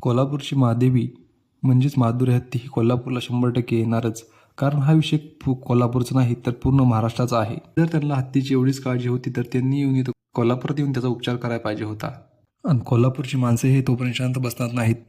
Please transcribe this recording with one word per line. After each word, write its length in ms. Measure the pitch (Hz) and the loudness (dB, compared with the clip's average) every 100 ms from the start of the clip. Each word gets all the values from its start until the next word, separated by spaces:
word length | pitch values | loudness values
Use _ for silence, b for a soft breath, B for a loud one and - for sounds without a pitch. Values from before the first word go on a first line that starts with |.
कोल्हापूरची 540 | 135 120 139 143 - 139 | 0 0 0 -2 -2 2
महादेवी 520 | 123 117 127 127 120 - _ _ _ _ | 2 4 2 2 0 -6 _ _ _ _
म्हणजेच 300 | 131 127 139 135 | 2 4 4 2
माधुरी 340 | 117 120 123 | 2 2 2
हत्ती 280 | 123 123 120 | 0 0 -6
ही 80 | - | -4
कोल्हापूरला 500 | - 113 123 127 127 | 0 2 0 -2 -6
शंभर 280 | 120 123 123 | -4 0 2
टक्के 280 | 123 120 113 | 0 0 0
येणारच, 460 | 113 113 113 107 - b b - | 0 0 -2 -4 -12 b b -2
कारण 200 | 139 147 | 0 2
हा 160 | 139 | 4
विषय 240 | 156 151 156 - - | 4 4 -2 -4 -8
फु-, 120 | - | -4
कोल्हापूरचा 600 | 131 - 123 123 123 120 131 | -4 0 2 2 0 0 2
नाही 200 | 123 120 - | 2 0 -4
तर 60 | |
पूर्ण 280 | 120 135 135 | -2 2 4
महाराष्ट्राचा 600 | 127 110 117 - 123 120 | 4 4 0 -2 0 0
आहे. 160 | 107 110 - - | -2 -6 -6 -2
जर 60 | 165 | 0
त्यांना 280 | 165 147 | 0 0
हत्तीची 400 | 139 127 143 127 | -2 -2 -2 0
एवढीच 260 | 131 127 131 | 2 2 0
काळजी 300 | 131 123 123 | -4 -4 -2
होती 220 | 123 127 120 | -4 -4 -6
तर 40 | |
त्यांनी 380 | 120 127 127 139 | -4 -2 0 0
येऊन 160 | 139 131 | 0 0
इथं 160 | 127 - _ - | -2 -6 _ -2
कोल्हापुरात 440 | 120 127 - 143 | 0 0 -2 -2
येऊन 120 | 143 | -2
त्याचा 160 | 127 123 | -2 -2
उपचार 280 | 117 - 120 | -2 -4 -4
करायला 240 | 120 117 | -4 -6
पाहिजे 240 | 110 107 | -4 -6
होता. 280 | 107 107 156 - - _ _ _ 254 | -8 -8 -10 -12 -20 _ _ _ -2
आणि 100 | 127 | -2
कोल्हापूरची 580 | - 120 127 127 131 135 | 2 2 2 0 -4 -2
माणसे 300 | 123 117 135 | 0 2 4
हे 140 | 135 | 2
तोपर्यंत 320 | 127 120 123 | 2 0 -2
शांत 200 | 117 127 127 | -2 -4 -2
बसणार 340 | 127 - 120 | -4 -4 -4
नाहीत, 220 | 120 113 110 | 0 0 0